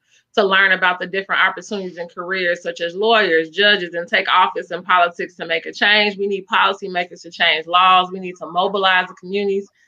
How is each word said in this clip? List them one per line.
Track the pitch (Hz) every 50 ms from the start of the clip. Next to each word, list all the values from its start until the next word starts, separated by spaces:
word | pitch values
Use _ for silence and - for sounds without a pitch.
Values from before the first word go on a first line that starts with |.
| _ _ _ _ _ _ _
to | 226 202
learn | 190 190 190 196 190
about | 185 185 190 180 180 180
the | 185
different | 180 190 190 190 - 170 143
opportunities | 180 190 - 180 175 - 214 196 185 180 160
and | 175 170 170 -
careers | 185 175 175 190 190 180 175 175 175 -
such | 175 170 -
as | 170 170 170
lawyers, | 190 208 226 233 214 202 175 160 165 165 160
judges, | 156 185 208 208 208 180 180 175 160
and | 170 170
take | - - 190 196 -
office | 156 185 196 202 - 170 - -
in | 175 170 190
politics | 196 185 180 175 170 170 - 180 170 -
to | - 165
make | 165 165 165 -
a | - -
change. | - 226 208 208 214 208 208 196
We | 190 202
need | 202 196 190 190
policymakers | - 220 185 196 196 196 - 202 190 180 175 180 180 175 -
to | - 170
change | - - 180 170 151 156 160
laws. | 165 175 180 185 185 185 185 180 180
We | 185 190
need | 185 180 180
to | - 180
mobilize | 170 175 175 190 202 196 196 190 185 185 180 180
the | 180 -
communities | - 185 180 196 202 202 202 196 202 196 - _ _ _